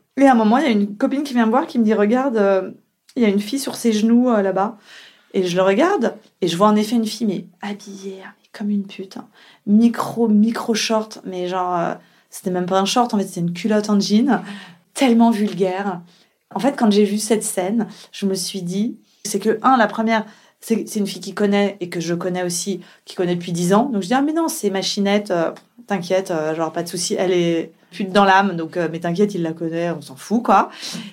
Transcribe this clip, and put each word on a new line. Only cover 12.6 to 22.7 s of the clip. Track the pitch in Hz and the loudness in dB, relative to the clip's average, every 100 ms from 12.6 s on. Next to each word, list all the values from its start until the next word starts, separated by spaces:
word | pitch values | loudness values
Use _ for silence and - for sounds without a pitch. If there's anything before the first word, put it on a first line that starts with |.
| 180 | 0
pas | 190 | 0
un | |
short, | 196 247 240 | 2 0 0
en | 214 | 0
fait, | |
c'était | 190 180 | -2 -2
une | 170 | -4
culotte | 175 214 214 208 | -2 0 0 2
en | 208 | 0
jean, | 190 214 277 214 - - - - _ | 4 2 4 0 -2 -14 -16 -20 _
tellement | - 269 233 233 | 0 4 6 4
vulgaire. | 208 208 175 190 185 202 180 - _ _ _ _ | 4 -2 0 -2 -2 -4 -6 -12 _ _ _ _
En | 208 | -2
fait, | 240 277 | -2 2
quand | 226 | 4
j'ai | 202 | 4
vu | 202 208 | 4 2
cette | - 214 | 0 -2
scène, | 214 - 185 233 214 - - | -2 -4 -2 -2 -4 -8 -18
je | - 196 | -6 -4
me | |
suis | 190 - 190 | -2 -6 -6
dit, | 175 190 226 - _ _ | -6 -2 -4 -6 _ _
c'est | - 196 | -8 -4
que, | 214 214 | -2 0
un, | 254 262 | 2 4
la | 208 | 2
première, | - 220 226 - - _ _ | 0 0 0 -2 -14 _ _
c'est, | - 220 - | -4 -2 -2
c'est | 214 | -4
une | 190 | -4
fille | 180 | -6
qui | 190 | -10
connaît | 180 202 202 202 196 | -2 2 2 2 -2
et | 180 | -8
que | 175 | -6
je | 165 | -4
connais | 175 185 180 | -4 -2 -4
aussi, | 180 175 202 | -4 -4 -6